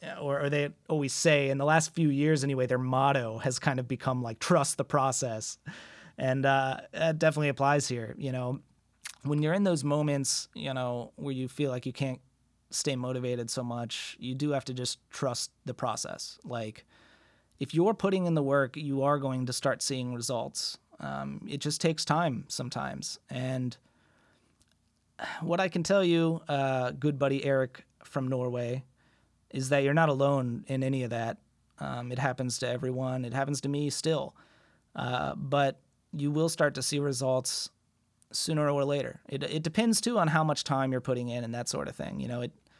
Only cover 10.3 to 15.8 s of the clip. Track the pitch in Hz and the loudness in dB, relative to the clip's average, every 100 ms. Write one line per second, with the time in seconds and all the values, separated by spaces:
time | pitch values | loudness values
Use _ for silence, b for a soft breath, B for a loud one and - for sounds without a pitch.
10.3 | - - - 139 131 123 123 120 - 143 | -4 -6 -10 -6 -4 -4 -4 -8 -10 -6
11.3 | 131 131 - 147 123 131 123 135 127 _ | -4 -6 -2 -2 -2 -6 -4 -4 -6 _
12.3 | _ _ _ _ - - 127 127 131 123 | _ _ _ _ -4 -2 -2 -2 -2 -2
13.3 | 123 117 - 123 120 117 - - - 123 | -2 -4 -6 -4 -6 -6 -8 -10 -10 -8
14.3 | 131 147 139 - 127 123 - _ - 135 | -2 0 0 -2 -6 -6 -6 _ -4 -2
15.3 | 120 - _ - 123 | -2 -6 _ -12 -4